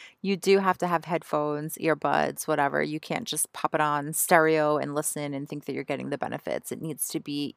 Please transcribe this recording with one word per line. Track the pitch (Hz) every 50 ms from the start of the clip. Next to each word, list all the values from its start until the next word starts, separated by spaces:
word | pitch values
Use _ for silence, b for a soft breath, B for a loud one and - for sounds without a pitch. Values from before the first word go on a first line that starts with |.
| B B B B
you | - 196 196
do | 170 - 196 196 196
have | 190 185 180 -
to | 180 175
have | 170 160 -
headphones, | 160 175 160 - - 156 151 147 151 147 147 151 160 - -
earbuds, | - 160 151 147 - 143 143 151 147 - - - - 156
whatever. | 151 147 143 139 143 147
You | 151 151 151 156
can't | - - 156 - -
just | - 151 151 - -
pop | - - - -
it | - 151
on | 151 147 147 147 143 156
stereo | 160 - - - 180 165 156 160 160 156 151 151 151 139
and | 135 147 143
listen | 151 151 - - 151 147 143
and | 143 139 147 -
think | 147 147 -
that | 143 135
you're | 139 139
getting | - 139 127 127 135
the | 143 -
benefits. | - - - - - - 64 - - -
It | - -
needs | 160 160 147 - - -
to | - 156
be | - 147 143 143 143 - -